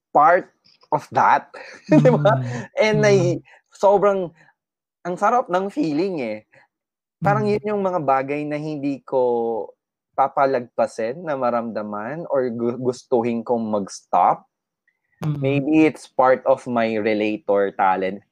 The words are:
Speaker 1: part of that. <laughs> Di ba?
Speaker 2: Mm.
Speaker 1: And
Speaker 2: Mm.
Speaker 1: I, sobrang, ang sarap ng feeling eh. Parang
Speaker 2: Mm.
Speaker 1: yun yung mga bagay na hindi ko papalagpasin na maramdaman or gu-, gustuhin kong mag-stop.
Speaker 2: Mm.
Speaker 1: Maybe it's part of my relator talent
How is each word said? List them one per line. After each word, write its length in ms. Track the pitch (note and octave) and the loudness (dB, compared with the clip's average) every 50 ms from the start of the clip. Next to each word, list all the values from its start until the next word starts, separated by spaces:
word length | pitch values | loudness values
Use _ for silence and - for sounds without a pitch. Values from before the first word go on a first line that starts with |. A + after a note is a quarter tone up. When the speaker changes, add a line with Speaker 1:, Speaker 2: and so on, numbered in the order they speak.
| _ _ | _ _
Speaker 1:
part 440 | - D3+ D3 D#3+ F3 F#3+ - - _ _ _ _ _ _ - _ | 2 4 6 6 6 4 2 -4 _ _ _ _ _ _ -6 _
of 120 | - D3 - - | -4 -4 -4 -4
that. 400 | C3+ C3+ G#2 G2+ B2+ C#3+ - - - - - - | -2 2 4 4 2 2 0 -6 -16 -20 -20 -20
<laughs> 200 | - - _ - | -20 -20 _ 2
Di 200 | D#4 D4+ - B3+ | 4 6 6 6
ba? 240 | A#3 E3 D3 G3+ A3+ | 4 4 2 2 2
Speaker 2:
Mm. 280 | - - - A#2+ A#3+ G#3 - _ | 2 -2 -6 -8 -10 -12 -10 _
Speaker 1:
And 240 | - G#3+ G#3+ G#3+ G#3+ | 0 0 2 2 2
Speaker 2:
Mm. 80 | G#3+ | 4
Speaker 1:
I, 100 | G#3 G3+ F#3+ E3+ F3 E3 C#3 - _ - _ _ _ | 4 4 4 2 0 -2 -4 -8 _ -20 _ _ _
sobrang, 600 | _ - - F#3+ G3+ G3 F3+ G3+ G3 G3 F3+ D#3+ - _ _ _ _ _ _ _ _ _ _ _ _ _ _ | _ 2 2 4 4 4 4 2 2 0 -4 -8 -10 _ _ _ _ _ _ _ _ _ _ _ _ _ _
ang 100 | F3 F3+ | -10 -6
sarap 320 | E3 G3+ G#3+ A#3+ A#3+ B3 | -2 0 0 0 0 0
ng 220 | - F3 F#3 G3 G3+ | 0 -2 -2 -2 -2
feeling 480 | - D4+ D4 D#3+ C#3+ D3 F#3 - F#3 D3+ | -4 -4 -2 -2 0 -2 -2 -2 -4 -6
eh. 300 | B2 A2 G#2+ G#2+ - _ _ _ _ _ _ _ _ _ _ _ _ _ _ _ | -6 -6 -8 -10 -12 _ _ _ _ _ _ _ _ _ _ _ _ _ _ _
Parang 220 | E3 G3 G3+ G#3+ G#3+ | 0 0 0 0 0
Speaker 2:
Mm. 60 | G#3 | 0
Speaker 1:
yun 120 | G#3 G#3 G#3 G#3+ G#3+ | -2 -2 -2 -4 -4
yung 60 | G3+ G3 | -2 -2
mga 160 | F#3+ F3+ F3 | -2 -2 -2
bagay 400 | D3 C3+ C3+ C3+ C#3 C3+ C#3+ D3 | 0 0 0 0 0 -2 -6 -6
na 140 | D3+ D3 D3+ | -6 -6 -6
hindi 480 | D3 D3+ D#3 D3+ C#3+ C3+ C#3+ C#3 C3 - | -6 -6 -8 -8 -6 -4 -6 -6 -6 -8
ko 160 | - - C3 B2 B2 A#2+ A#2 A#2 A#2 A2+ G#2+ F2+ - - _ _ _ _ _ _ _ _ | -4 -2 0 0 2 0 0 -2 -2 -4 -6 -8 -10 -14 _ _ _ _ _ _ _ _
papalagpasin 1080 | - C3+ C3+ - D3+ C#3 C3+ C3+ B2 B2 A#2+ _ - A#2 G#2+ - - A2 A2+ C3 E3+ | -2 -2 0 2 0 0 2 0 -2 -4 -6 _ -2 -2 -2 -2 -6 -6 -6 -6 -8
na 140 | F#3 D#3 C#3+ | -6 -6 -4
maramdaman 880 | C3+ B2+ A#2+ A#2 A#2 A2+ A#2 G2+ G#2+ G#2 G#2+ G#2 G#2 G#2+ A#2+ D3 E3 E3+ | -2 -2 -2 -2 -2 -4 -4 -6 -8 -8 -8 -8 -8 -8 -8 -10 -10 -8
or 220 | - C#3 C#3 B2+ B2+ | -4 -2 -2 -2 -2
gu-, 300 | A2+ A#2 A#2 A#2+ B2 B2+ | -4 -4 -4 -4 -4 -2
gustuhin 640 | B2+ B2 B2 - - _ C3 A#2+ A2+ A#2+ A#2 A#2 A2+ | -4 -4 -4 -6 -4 _ 0 0 0 0 -4 -4 -4
kong 260 | - B2 A#2 A2+ A2 | -4 -4 -4 -2 -4
mag-stop. 800 | G#2+ G#2 G2 F#2 - - - _ - F2+ F2+ A2+ E3+ - - _ _ _ _ _ _ _ _ _ _ _ _ _ _ _ | -4 -4 -4 -6 -12 -18 -10 _ 0 2 2 2 0 -2 -8 _ _ _ _ _ _ _ _ _ _ _ _ _ _ _
Speaker 2:
Mm. 160 | D#3+ D#3 D3 C#3+ | -6 -6 -4 -2
Speaker 1:
Maybe 360 | C#3 C3+ C#3 C#3+ C3+ D3 D#3 D#3 D#3 | -2 -2 0 0 0 2 4 4 4
it's 220 | D3+ - - - - | 4 2 -2 -14 -8
part 320 | _ - B2+ B2+ C3 - - | _ 2 4 4 4 2 2
of 200 | B2+ C3+ B2+ - | 0 0 0 0
my 300 | B2+ B2 A#2+ A2+ A2+ A2+ | -4 -2 -2 0 0 -2
relator 760 | G#2+ G#2 A2 G#2+ G#2 G#2+ G#2+ G#2+ G#2 - - G2+ G2+ G2+ G2 | -2 0 0 0 0 0 -2 -2 -4 -2 0 2 2 2 0
talent 520 | - - G2+ F#2+ F#2 F#2+ F#2+ F#2+ G2 G2+ - _ | 0 0 2 2 2 2 -2 -4 -6 -8 -14 _